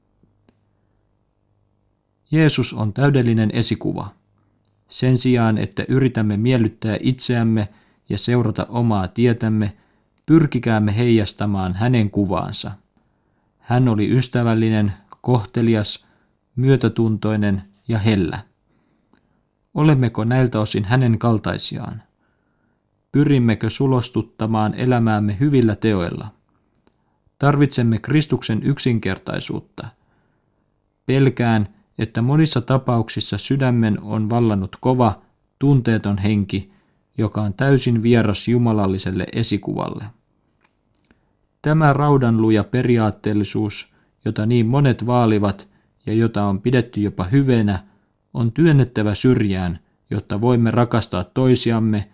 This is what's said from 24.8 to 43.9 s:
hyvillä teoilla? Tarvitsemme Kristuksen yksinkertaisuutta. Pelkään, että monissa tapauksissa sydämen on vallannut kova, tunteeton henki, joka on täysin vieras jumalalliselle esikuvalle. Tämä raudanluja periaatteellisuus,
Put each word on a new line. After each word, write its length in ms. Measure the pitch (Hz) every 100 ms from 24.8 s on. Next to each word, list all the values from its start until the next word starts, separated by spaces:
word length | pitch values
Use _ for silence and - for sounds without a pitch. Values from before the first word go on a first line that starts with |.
| 127 123 113 107 104 98
hyvillä 360 | 151 135 113 101
teoilla? 520 | 110 101 85 - 107 - _ _ _ _ _ _ _ _ _ _
Tarvitsemme 600 | 139 143 143 - 120 110
Kristuksen 640 | - 151 147 123 - 107
yksinkertaisuutta. 1200 | 135 139 131 113 101 92 - - - - - - 107 - _ _ _ _ _ _ _ _ _ _ -
Pelkään, 640 | 135 135 - 120 113 101 _ _ -
että 240 | 113 -
monissa 400 | 120 151 156 123
tapauksissa 760 | - 131 127 120 110 - - -
sydämen 640 | - 135 131 120 113 104
on 280 | 104 110 107
vallannut 480 | 117 117 101 92 -
kova, 420 | 127 127 117 - _ _ _ -
tunteeton 580 | 135 139 117 110 101 98
henki, 540 | 104 107 92 95 - _ _ _ _ -
joka 220 | 110 107
on 120 | 107
täysin 500 | - 135 139 131 117
vieras 440 | 113 120 107 95 -
jumalalliselle 800 | 120 120 107 98 95 101 92 -
esikuvalle. 720 | 117 113 104 - 101 50 - 107 - _ _ _ _ _ _ _ _ _ _ _ _ _ _
Tämä 320 | 151 156 151
raudanluja 680 | 135 147 139 123 113 110 110
periaatteellisuus, 1300 | 98 127 123 117 110 - - 107 101 117 104 - -